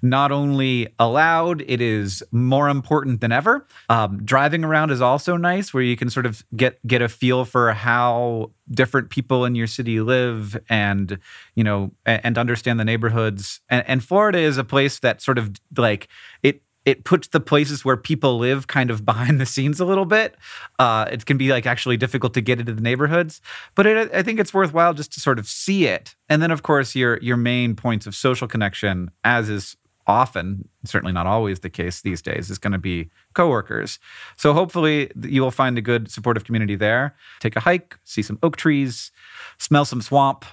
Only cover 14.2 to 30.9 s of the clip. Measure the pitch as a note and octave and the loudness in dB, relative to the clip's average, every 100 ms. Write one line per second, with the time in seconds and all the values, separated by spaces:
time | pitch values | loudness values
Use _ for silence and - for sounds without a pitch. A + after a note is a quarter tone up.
14.2 | G#3+ F3+ D#3 C3+ A#2 C#3 C#3 - B2+ G#2+ | 2 2 2 0 0 2 2 0 -2 0
15.2 | - B2 G#2+ G2 _ - A#2 G#2 - - | 0 0 -2 -8 _ 0 2 0 -6 -20
16.2 | - - C#3 C#3 _ _ - C3 - E3 | -20 -2 0 0 _ _ 0 0 2 0
17.2 | - D#3+ - D3 C#3+ C#3+ C3+ B2+ - D3 | 2 -2 2 2 2 -2 0 0 0 0
18.2 | C#3+ A#2+ B2 C#3 C3 C#3 B2 A2 G#2 A2 | 0 2 0 -2 -2 -2 -2 -2 -2 0
19.2 | B2 C#3+ C3 - C3+ D3+ F3+ G3 F#3 G#3+ | 2 0 0 -2 -2 0 0 0 2 0
20.2 | A3 _ - - - - B2+ A2 A2 B2+ | 0 _ -20 -20 -8 2 2 2 -2 -4
21.2 | - C#3 C3+ B2+ A#2+ A#2+ B2+ A#2+ B2+ C3 | -2 0 2 2 0 -2 -2 -2 0 -2
22.2 | B2 G#2+ A2 B2 A#2 A2 A2+ B2+ D3 E3+ | -2 -2 0 -2 -2 -4 -2 0 0 0
23.2 | E3 - - - - - G3+ A3 A3+ F#3 | -2 -6 -18 -18 -6 2 4 4 0 -2
24.2 | F#3+ A3 G3 G3 F3+ D#3+ E3+ D3+ D3 - | -2 -2 0 0 0 4 2 2 -6 -4
25.2 | - A#2+ G2+ - - G3 D3 F2+ - - | 0 0 -2 -6 -2 0 2 0 -6 -10
26.2 | - D3+ E3 D#3 - D3 B2+ C3+ B2 A#2 | 0 2 2 -2 2 0 0 0 0 0
27.2 | A#2 B2 A#2+ B2 A#2+ A2 B2+ G#2+ G#2 G2+ | 0 0 2 0 0 -2 -2 -2 -4 -2
28.2 | C3 B2 A#2+ A2+ G2+ - G#2 F#2 F2 _ | 0 0 -2 -2 -2 -2 -2 -2 -6 _
29.2 | A2+ A#2+ G#2+ G#2 - - _ _ - G#2 | 0 2 0 -6 -8 -16 _ _ 0 2
30.2 | B2 F#2+ F2+ G2 - _ - | 2 -2 -6 -8 -12 _ -6